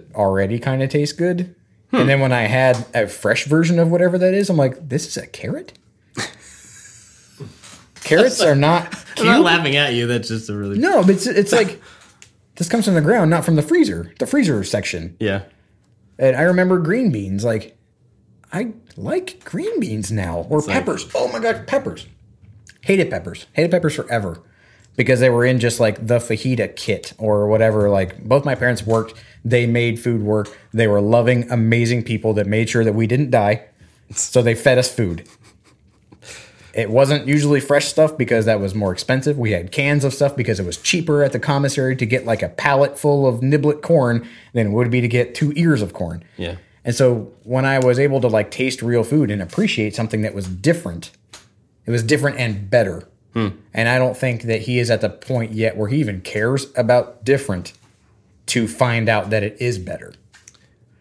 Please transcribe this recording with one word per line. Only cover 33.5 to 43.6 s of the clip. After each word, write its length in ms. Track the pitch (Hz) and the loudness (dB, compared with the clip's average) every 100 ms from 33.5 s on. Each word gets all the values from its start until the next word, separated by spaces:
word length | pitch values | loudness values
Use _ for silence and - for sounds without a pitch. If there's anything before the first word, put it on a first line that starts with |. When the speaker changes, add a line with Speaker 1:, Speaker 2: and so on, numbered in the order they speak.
| 107 - _ - _ - | 0 -4 _ -20 _ -14
Speaker 1:
So 320 | - - 127 | -8 -2 2
they 140 | 117 110 | 2 2
fed 200 | 143 127 | 2 2
us 160 | 127 | 2
food. 360 | - 101 82 - _ _ _ _ _ _ _ _ - - - - - - | -2 -4 -4 -10 _ _ _ _ _ _ _ _ -20 -20 -20 -20 -20 -10
It 160 | - 107 | -6 0
wasn't 360 | 113 135 147 120 | 4 4 2 2
usually 340 | 147 147 143 | 2 2 2
fresh 260 | 139 143 143 | 2 0 2
stuff 300 | - 156 156 | 2 2 2
because 280 | 120 117 | 0 2
that 160 | 107 107 | 2 0
was 140 | 98 | -2
more 180 | 101 98 | -2 -2
expensive. 460 | 90 - 131 139 139 | -2 -2 -2 0 -2
We 140 | 113 | 0
had 200 | 95 90 | -2 -2
cans 320 | - 139 147 | -2 0 2
of 100 | 135 | 0
stuff 220 | - 143 139 | 0 -2 -2
because 240 | 113 101 | -4 -4
it 60 | 90 | -6
was 100 | - | -6
cheaper 460 | - 180 160 147 | -4 -2 0 2
at 100 | 139 | 2
the 80 | - | 0
commissary 560 | - 139 143 143 131 127 | -2 0 0 0 -2 -2
to 100 | 117 | 0
get, 180 | 127 | 0
like, 180 | 113 113 | 0 -2
a 60 | - | -4
pallet 500 | - 147 139 139 - | -2 2 4 2 0
full 280 | 147 143 135 | 0 2 2
of 140 | 117 | 0
niblet 420 | 131 147 | 0 2